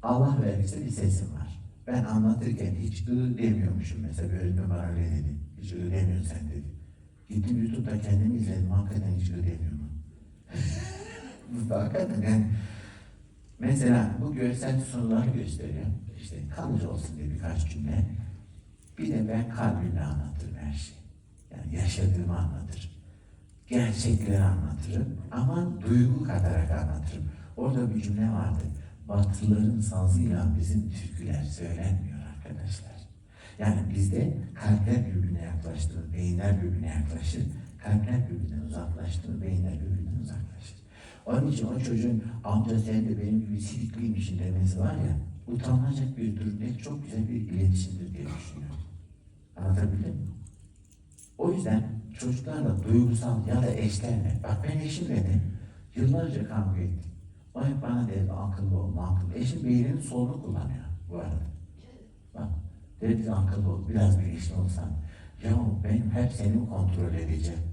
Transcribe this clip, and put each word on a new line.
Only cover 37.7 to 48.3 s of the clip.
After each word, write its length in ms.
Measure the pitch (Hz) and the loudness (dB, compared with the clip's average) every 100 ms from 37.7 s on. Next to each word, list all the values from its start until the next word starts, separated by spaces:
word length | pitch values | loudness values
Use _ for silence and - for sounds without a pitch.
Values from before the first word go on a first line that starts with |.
| - | -12
kalpler 460 | - 104 - 123 - | 2 2 4 2 0
birbirinden 320 | - 78 73 | -2 -4 -4
uzaklaştı, 800 | - 80 80 85 87 - - 113 | -6 -6 -6 -4 -4 -4 -4 -6
beyinler 320 | 92 92 90 | -2 0 0
birbirinden 480 | 76 78 92 80 107 | -2 -2 -2 -2 -4
uzaklaşır. 540 | - - - - - - - - - - - | -4 -6 -8 -10 -16 -18 -20 -20 -20 -16 -2
Onun 260 | 123 147 | 0 2
için 160 | - - | 0 0
o 120 | 131 | -2
çocuğun 440 | 123 117 120 113 113 - | 0 2 2 0 -2 -8
"Amca 360 | 98 107 110 113 | 0 2 4 2
sen 300 | 110 110 110 | 2 2 2
de 120 | 101 | 0
benim 180 | 101 110 | 2 0
gibi 220 | 104 104 | 0 -2
sidikliymişsin." 800 | - - - 117 120 98 - 92 | -4 -4 -6 -4 -2 0 0 -2
demesi 400 | 92 92 92 92 | 0 2 2 2
var 140 | 92 | 0
ya, 240 | - - 73 - - - | 2 0 0 -2 -10 -6
utanılacak 720 | 120 127 127 131 143 131 123 | -4 2 4 4 0 -2 -2
bir 200 | 113 98 | -4 -2
durum 220 | 110 104 | -2 -4
değil, 180 | 117 123 | -4 -6
çok 260 | - 143 | -6 -8
güzel 260 | - 110 110 | -6 -2 -2
bir 40 | |
iletişimdir 800 | 117 104 90 95 92 92 92 90 | -2 -2 2 4 4 0 -4 -8
diye 120 | 73 | -8
düşünüyorum. 520 | 71 | -8